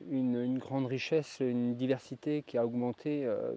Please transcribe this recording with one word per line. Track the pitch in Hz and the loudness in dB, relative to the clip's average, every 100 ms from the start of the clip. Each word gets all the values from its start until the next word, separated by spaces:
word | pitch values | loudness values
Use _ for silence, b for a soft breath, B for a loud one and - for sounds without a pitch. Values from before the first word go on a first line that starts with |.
| 269 | -2
une, | 131 127 120 | 0 2 2
une | 123 131 | 2 -2
grande | - 135 127 | -2 -2 0
richesse, | 131 - 160 147 - | -2 0 0 0 -2
une | 127 123 120 120 | 0 2 2 2
diversité | 131 - - 131 151 151 | 0 0 -2 -6 -2 -2
qui | - 120 | 0 0
a | 117 | 2
augmenté, | 120 123 - 151 147 127 | 2 -2 -2 -2 0 0
euh, | 104 120 | 0 -2